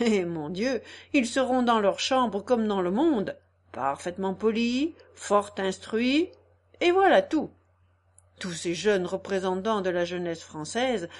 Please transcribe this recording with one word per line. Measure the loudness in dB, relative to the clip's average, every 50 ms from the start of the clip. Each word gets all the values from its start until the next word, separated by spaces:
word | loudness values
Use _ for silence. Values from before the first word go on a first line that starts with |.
Eh, | 0 2 2 2 0
mon | -2 -4 -6 -6 -6
Dieu, | -4 -4 -2 -2 -2 -4 -6 -10 -20 -20 -6 -2
ils | 0 0 0
seront | 2 0 0 0 2 2 2
dans | 4 4 4 4
leur | 4 2 2 0
chambre | 0 2 2 2 2 2 -2 -4
comme | -2 0 0 2 2
dans | 2 0 0
le | 0 0
monde, | 2 2 2 4 2 2 0 -4 -6 -10 _ _ _ _ _ _
parfaitement | -6 -4 -2 -2 -2 -2 -6 -8 -6 -4 -4 -4
polis, | -4 -2 0 0 0 0 0 0 0 0 -2 -4 -4 -10 -20 _ _
fort | -12 -2 0 2 2 2 0 -4 -4
instruits, | -4 -4 -4 -6 -6 -4 -2 0 0 2 2 2 0 -2 -6 -14 _ _ _ _ _ _ _ 0
et | 2 2
voilà | 4 6 6 6 6 4
tout. | 4 2 0 -2 -2 -4 -8 _ _ _ _ _ _ _ _ _ _ _ _ _ _ _ _ -12
Tous | -10 -10
ces | -8 -6 -4 -4 -4
jeunes | 0 2 2 2 2 0
représentants | -2 -4 -6 -4 -4 -4 -2 -2 -2 -2 -2 -2 -2 -2 0
de | 0 0
la | 0 0 -2
jeunesse | -2 -4 -4 -6 -6 -6 -8
française | -10 -12 -12 -10 -10 -6 -4 -2 -2 -2 -2 -4 -6 -8 -12